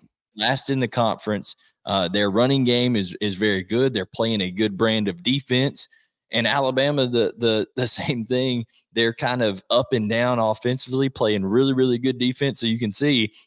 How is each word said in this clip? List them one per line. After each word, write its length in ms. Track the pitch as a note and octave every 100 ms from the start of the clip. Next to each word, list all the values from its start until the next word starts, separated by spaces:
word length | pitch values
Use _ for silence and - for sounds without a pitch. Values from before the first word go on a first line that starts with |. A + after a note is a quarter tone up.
| _ _ _ G#2
Last 360 | A2 C3+ -
in 80 | C3+
the 80 | A#2+
conference. 680 | - A2+ - - G#2 - - _ _ -
Uh, 200 | G2 F2+
their 240 | G2+ G2+
running 360 | G2+ B2 C#3 B2
game 320 | A#2+ B2 A2+
is, 180 | F2+ -
is 140 | G#2 F#2
very 280 | G#2+ G2
good. 300 | F2+ A#2 C3+
They're 120 | A2 F#2
playing 360 | - A2+ A2
a 100 | F#2
good 240 | F#2 A2 F#2+
brand 320 | A2+ A2 G2+
of 160 | F2
defense. 640 | A#2 C3+ - B2 C#3 - - _ _ _ _
And 120 | A2+ A2+
Alabama, 600 | C#3 C3 C3 C#3 D3 B2+
the, 260 | A#2 G#2 -
the, 280 | A#2 A2 - -
the 100 | B2
<laughs> 0 |
same 380 | - - B2 A2
thing. 400 | B2+ C3 A#2+ A2+ - _
They're 220 | A#2 A#2
kind 280 | A2+ B2+ B2
of 220 | A2 F#2+ -
up 240 | A#2+ -
and 160 | B2 G#2
down 280 | A2+ B2 A#2+
offensively, 680 | A2 G#2+ A#2+ B2+ - C3 C3+
playing 380 | - A2+ G#2 F#2+
really, 260 | A#2 C#3
really 260 | C3 C3 A#2
good 200 | C3 B2
defense. 420 | B2 B2+ C#3 A#2
So 80 | A2+
you 100 | A#2
can 140 | A2+
see 400 | - D3 C3 A2 -